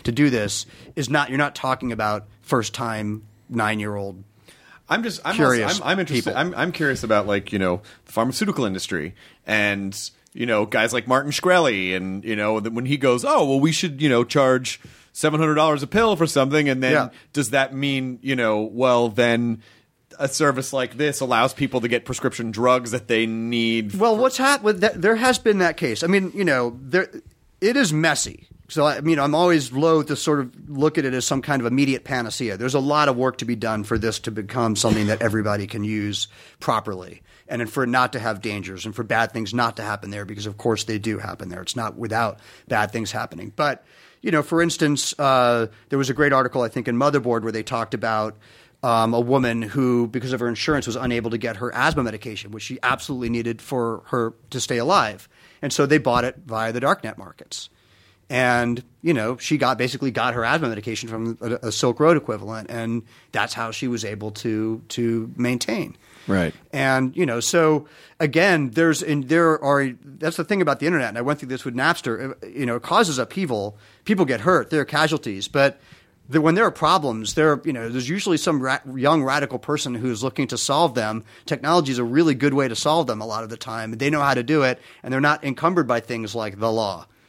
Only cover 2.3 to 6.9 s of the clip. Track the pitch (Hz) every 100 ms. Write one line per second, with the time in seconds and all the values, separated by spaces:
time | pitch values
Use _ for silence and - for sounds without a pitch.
2.3 | _ - 131 107 - 117 110 104 107 -
3.3 | _ - 120 107 107 104 101 98 92 -
4.3 | _ - - _ - - 190 226 156 151
5.3 | 214 135 120 107 196 143 190 165 123 -
6.3 | 127 175 151 170 - 147